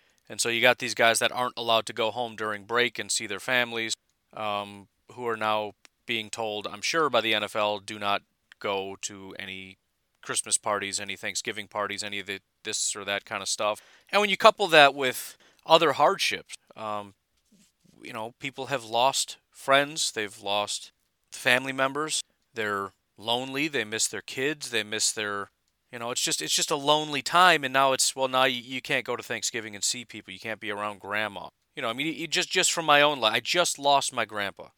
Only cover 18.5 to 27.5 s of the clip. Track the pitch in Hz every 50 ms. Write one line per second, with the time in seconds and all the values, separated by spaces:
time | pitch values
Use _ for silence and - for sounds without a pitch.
18.5 | 123 - 135 120 139 131 113 110 113 117 123 135 135 - - - - - _ _
19.5 | _ - - - 135 139 143 143 156 160 - - - 113 107 101 - - 101 98
20.5 | 101 104 104 104 - - - - _ _ _ _ _ _ _ _ - - - 127
21.5 | 123 127 135 135 131 135 135 135 135 143 151 156 151 - - _ _ _ _ _
22.5 | - 117 107 104 104 101 98 95 - _ _ _ _ - 98 113 117 123 131 135
23.5 | 135 135 147 160 139 127 110 107 110 110 - - - 101 - - - - 131 147
24.5 | 156 147 139 123 120 110 104 107 110 107 - - - 113 107 104 104 101 98 -
25.5 | _ _ _ _ _ _ _ _ - 120 117 120 127 - - 165 151 - 156 156
26.5 | - - - - 165 147 139 143 151 151 151 151 147 139 123 - - 175 185 180